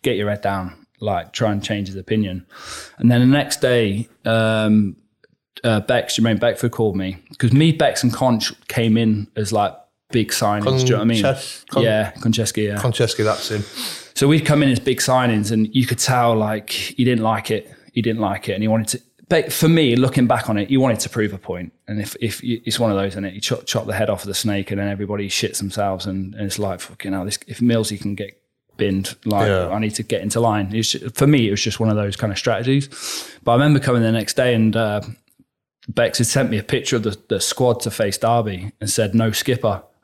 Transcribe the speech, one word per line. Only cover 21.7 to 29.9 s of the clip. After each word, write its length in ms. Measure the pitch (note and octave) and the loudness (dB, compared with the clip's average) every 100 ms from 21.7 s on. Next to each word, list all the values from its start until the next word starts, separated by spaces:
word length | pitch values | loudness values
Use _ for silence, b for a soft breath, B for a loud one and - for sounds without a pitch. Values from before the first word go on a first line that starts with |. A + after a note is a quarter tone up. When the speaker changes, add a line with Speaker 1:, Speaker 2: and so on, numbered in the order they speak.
| _ - | _ -10
Speaker 1:
And 120 | G#2 | -8
if, 160 | G2+ - | -6 -6
if 220 | A2+ G#2 | -6 -6
you, 180 | A2+ A2+ A2+ | -6 -6 -4
it's 140 | A2 | -2
one 120 | A#2 | 0
of 60 | G2 | 0
those, 180 | G2 G2 | -2 -4
and 100 | G2 | -10
it, 80 | |
you 80 | F#2+ | -8
chop, 240 | - A#2+ - | -6 -6 -4
chop 220 | A#2 G2 | -6 -4
the 60 | |
head 160 | F#2 G#2+ | -2 -2
off 120 | G2 | -2
of 60 | G#2 | -4
the 80 | F#2+ | -4
snake, 340 | A#2 G2+ F#2+ | -2 -2 -4
and 80 | G2 | -4
then 80 | G2+ | -4
everybody 400 | G2+ G2+ G#2 G2+ | -4 -6 -6 -4
shits 300 | - G#2 - | -4 -4 -4
themselves, 480 | G2 G2+ G2+ F#2+ G2+ | -6 -4 -4 -4 -6
and, 300 | F#2+ F#2+ G#2 | -6 -8 -8
and 100 | G2+ | -8
it's 140 | F#2+ | -4
like, 200 | G2+ F2+ | -6 -6
"Fucking 300 | - - G2 | -12 -14 -8
hell, 120 | F#2+ F#2 | -6 -6
this, 140 | G2+ - | -8 -10
if 120 | A2 | -2
Millsy 400 | A#2+ A#2 G#2 G2+ | 2 2 0 -4
can 140 | G2 G2+ | -8 -8
get 240 | G2+ _ _ _ _ _ | -10 _ _ _ _ _
binned, 380 | G#2 G2 F#2+ - - | 0 0 -2 -8 -2
like, 220 | G#2 G2+ | 2 2
Speaker 2:
Yeah. 220 | F#2+ F2 | 2 0
Speaker 1:
I 100 | G2+ | -2
need 160 | A2 | -2